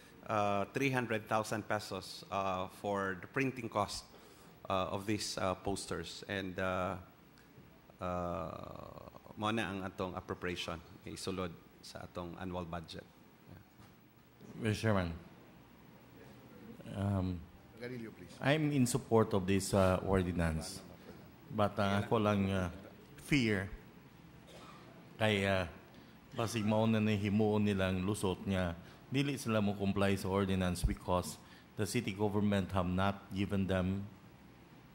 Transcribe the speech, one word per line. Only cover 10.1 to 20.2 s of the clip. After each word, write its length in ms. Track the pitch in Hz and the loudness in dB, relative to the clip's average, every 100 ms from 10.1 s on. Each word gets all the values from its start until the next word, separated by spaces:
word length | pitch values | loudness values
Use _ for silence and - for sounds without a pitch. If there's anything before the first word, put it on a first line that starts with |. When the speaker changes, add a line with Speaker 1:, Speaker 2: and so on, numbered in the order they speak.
| 92 | -4
Speaker 1:
appropriation 640 | - 92 90 87 - 82 - - | -8 -6 -4 -4 -6 -8 -12 -16
isulod 460 | 90 90 - 92 90 82 - - | -12 -8 -6 -4 -4 -6 -18 -20
sa 260 | - 87 85 | -16 -14 -10
atong 300 | - 87 85 | -8 -8 -8
annual 240 | 92 90 | -6 -6
budget. 400 | 82 85 80 - - - - - - - - - - - - - - - - - | -6 -8 -8 -14 -14 -20 -20 -20 -20 -20 -20 -20 -20 -20 -20 -20 -20 -20 -18 -4
Yeah. 80 | 117 | -2
Speaker 2:
Mr. 100 | 101 | 2
Chairman, 320 | 113 101 85 82 - - - - - - - - - - - - - - - - - 101 | 2 2 0 -4 -12 -20 -20 -20 -20 -20 -20 -20 -20 -20 -20 -20 -20 -20 -18 -16 -10 -2
um, 440 | 101 98 92 90 - - - - | 0 2 0 -4 -8 -20 -20 -14
Speaker 3:
Garillo, 340 | 123 123 113 - | -10 -10 -10 -14
please. 160 | 87 - | -18 -2
Speaker 2:
I'm 320 | 135 156 151 | 2 2 2
in 140 | 147 120 | 4 4
support 480 | 117 - 113 107 | 2 4 6 6
of 120 | 101 92 | 2 4
this, 280 | 98 - | 2 4
uh, 260 | 101 95 92 95 | 6 6 6 4
ordinance, 720 | 95 | 4